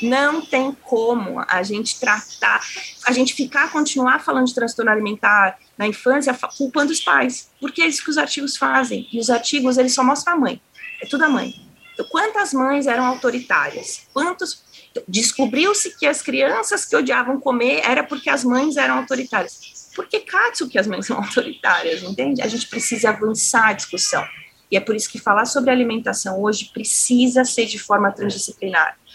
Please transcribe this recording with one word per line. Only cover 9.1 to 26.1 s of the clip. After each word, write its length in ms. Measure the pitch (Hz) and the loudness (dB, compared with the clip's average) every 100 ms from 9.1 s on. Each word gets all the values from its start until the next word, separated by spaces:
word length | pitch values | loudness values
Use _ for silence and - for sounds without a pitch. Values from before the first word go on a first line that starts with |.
E 80 | 233 | -2
os 100 | 226 | 0
artigos, 480 | 233 - 294 254 254 | 0 0 0 2 4
eles 160 | 254 | 2
só 80 | 262 | 2
mostram 320 | 254 294 339 | 2 2 0
a 20 | 349 | 2
mãe. 240 | 214 - _ - - - | 0 -2 _ -20 -18 -14
É 60 | - | -6
tudo 180 | 285 | 0
a 40 | 311 | 2
mãe. 260 | 233 - - - - - | 2 -2 -10 -20 -20 -14
Então, 120 | - - | -12 -4
quantas 420 | 320 427 427 370 | -2 0 0 0
mães 340 | 269 262 285 269 | 0 2 2 2
eram 180 | 240 254 | 2 0
autoritárias? 1000 | 254 247 247 - 165 143 - - - - | 0 -2 -2 0 0 0 -6 -10 -12 -6
Quantos, 500 | 277 339 359 370 - _ - - - - | -2 -2 -2 -8 -10 _ -20 -14 -12 -4
descobriu-se 880 | 196 233 - 247 254 370 403 - - | -2 0 0 0 2 2 2 -4 -2
que 80 | 294 | -2
as 160 | 302 | 0
crianças 640 | - 254 269 427 - 403 | -2 0 0 0 -2 -4
que 120 | - 330 | 0 0
odiavam 440 | 262 247 247 269 | 2 0 0 -2
comer 420 | 269 240 247 277 | 0 2 2 2
era 200 | 214 254 | 2 0
porque 240 | - 277 294 | -2 -4 -2
as 140 | 277 | 0
mães 320 | 247 254 302 277 | 2 2 2 2
eram 220 | 262 262 | 0 0
autoritárias. 920 | 254 262 254 208 - - - - - | -2 -4 -2 -2 -4 -8 -20 -20 -14
Por 120 | - - | -12 -4
que, 140 | 427 | -4
Katsu, 480 | - 370 466 - 269 | 0 0 2 0 0
que 100 | 202 | 0
as 80 | 208 | 0
mães 200 | 190 202 | -2 -4
são 120 | - | -4
autoritárias, 840 | 202 - 339 - - 175 165 165 | -2 -2 -2 -2 0 2 0 -4
entende? 380 | 185 196 269 262 | -4 -2 -2 0
A 80 | 220 | -2
gente 180 | 233 - | -4 -6
precisa 420 | 233 - 220 214 | -6 -4 2 2
avançar 580 | 214 214 220 - 233 220 | 2 -2 0 0 4 4
a 40 | |
discussão. 520 | 208 - 175 - 151 - - - _ _ | 2 -4 -4 -2 -2 -4 -12 -20 _ _
E 60 | 190 | 0
é 40 | |
por 160 | 220 214 | 0 -2
isso 140 | - | -4
que 80 | - | -2
falar 260 | 214 202 | 2 2
sobre 260 | 247 285 254 | 2 2 4
alimentação 720 | 254 233 220 208 | 4 2 -2 -4